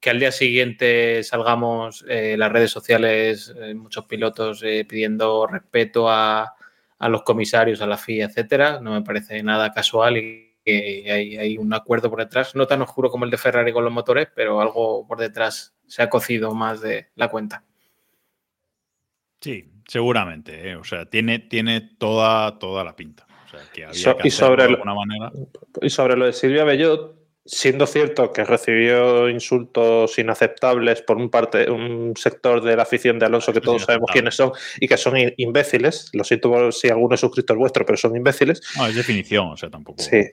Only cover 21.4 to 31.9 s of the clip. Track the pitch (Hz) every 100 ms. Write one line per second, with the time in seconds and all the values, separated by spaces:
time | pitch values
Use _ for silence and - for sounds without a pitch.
21.4 | - 117 113 113 110 _ 110 110 110 113
22.4 | 107 107 95 95 87 - 78 76 _ _
23.4 | _ - - - 80 85 92 135 143 -
24.4 | 135 131 127 123 101 101 101 107 113 139
25.4 | 135 - - - - - 127 127 127 120
26.4 | 131 143 151 139 160 156 - - _ _
27.4 | _ - 135 135 143 147 151 147 120 -
28.4 | 107 117 - 113 117 123 123 120 120 120
29.4 | - 127 117 - 117 117 113 - 113 110
30.4 | 110 - 127 123 117 113 - 110 120 117
31.4 | 117 110 - 117 117